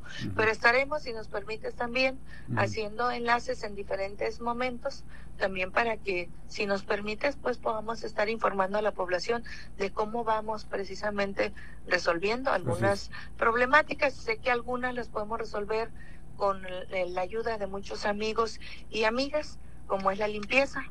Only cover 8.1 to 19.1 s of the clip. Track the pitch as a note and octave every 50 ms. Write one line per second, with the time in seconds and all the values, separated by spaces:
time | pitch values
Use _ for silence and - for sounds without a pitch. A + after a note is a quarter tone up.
8.1 | - - G#3 G#3 A3+ A3 - G#3 G3 G3 F#3+ F#3+ G3+ G#3+ G#3+ G#3 G3 - F#3 F3
9.1 | F3+ F3 - - A#3 A#3 A#3 - - - - - - - G3 G3 - - A3+ G#3+
10.1 | A3 A#3+ A#3 A3 A3 A3 G#3+ G#3+ A3 G#3 - - - G3 G3 G3 G3 F#3+ G3+ G#3+
11.1 | G#3 G3+ G3+ G3 G3 - G#3 G#3 - - - - - - - - F3+ F3 E3+ -
12.1 | E3+ E3+ F#3 G3+ A3 B3+ C4+ C4+ - F#3+ F3 B2 - - A2+ G3 G3+ G3+ - -
13.1 | - - - - - - - - A3 A#3 B3+ B3 C4+ D4+ D#4 - D4 - - C#4
14.1 | C4+ - - A3+ A3+ A3 - B3+ A#3+ A#3+ A#3 A#3+ B3 B3 B3 B3+ B3 A#3+ A3+ -
15.1 | - G#3+ G#3 G#3 A3 A3+ A3+ A3 - G#3+ G#3 G3 A3 A3 A3+ A3+ - - - -
16.1 | - - - - - - G#3 G3+ G3 F#3+ F#3 F#3 F#3 F#3 F#3 - G3 F#3+ F3+ F3+
17.1 | F3+ F#3 F#3 F#3 G#3+ A3+ A3 A#3 A3+ G#3+ G3+ F#3+ F#3+ G3+ G3 - - - - G#3+
18.1 | G#3 G#3 G#3+ A3 A3 A3 A3+ A3 - - - - - - - - - - F#3 A3